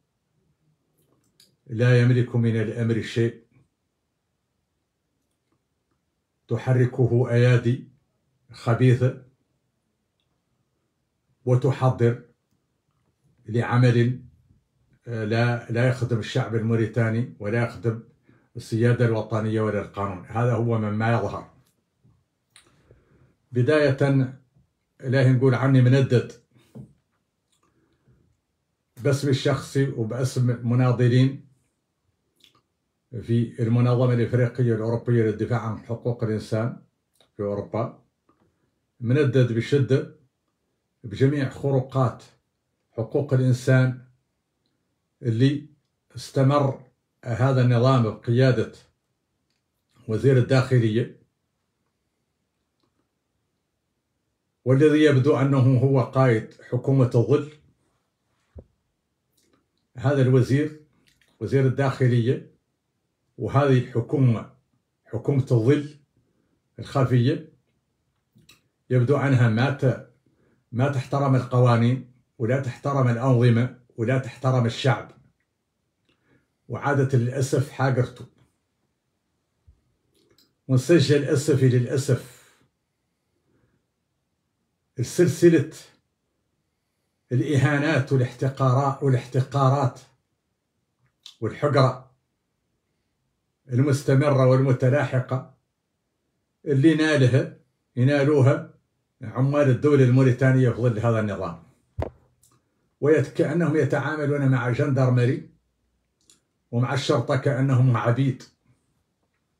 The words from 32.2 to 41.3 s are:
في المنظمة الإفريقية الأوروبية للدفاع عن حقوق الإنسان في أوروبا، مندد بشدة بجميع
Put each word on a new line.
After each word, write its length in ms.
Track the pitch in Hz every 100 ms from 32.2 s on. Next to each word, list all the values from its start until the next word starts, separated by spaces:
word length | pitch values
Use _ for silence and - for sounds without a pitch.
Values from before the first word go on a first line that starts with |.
| _ _ _ _ _ _ _ _ _ 123
في 400 | - 117 - -
المنظمة 520 | 113 120 123 123 127
الإفريقية 600 | 120 110 123 120 - 120
الأوروبية 480 | 107 113 120 - 117
للدفاع 380 | 110 104 107 113
عن 180 | 110 104
حقوق 460 | - 117 123 117
الإنسان 580 | 110 107 - 110 123 - _ _ _ _ _ -
في 60 |
أوروبا، 600 | 101 101 - 107 127 - _ _ _ _ _ _ _ _ _ _
مندد 520 | 117 139 135 131 123
بشدة 640 | 113 - 139 127 135 - - _ _ _ _ _ _ _ _
بجميع 440 | 117 - 135